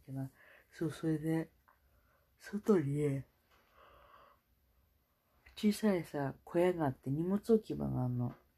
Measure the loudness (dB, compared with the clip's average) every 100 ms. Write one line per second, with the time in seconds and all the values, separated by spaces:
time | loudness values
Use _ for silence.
0 | -10 -10 -10 _ -20 -20 _ -6 -6 -4
1 | -2 -2 0 -2 -2 _ _ _ _ _
2 | _ _ _ _ -10 -6 2 2 2 0
3 | 0 -2 -6 _ _ _ _ _ -20 -20
4 | -20 -20 -20 _ _ _ _ _ _ _
5 | _ _ _ _ -20 -2 0 2 2 0
6 | -2 -4 -4 -6 -4 2 2 2 0 -2
7 | -4 -2 0 0 4 2 2 -6 -2 -2
8 | -2 -2 -4 -6 _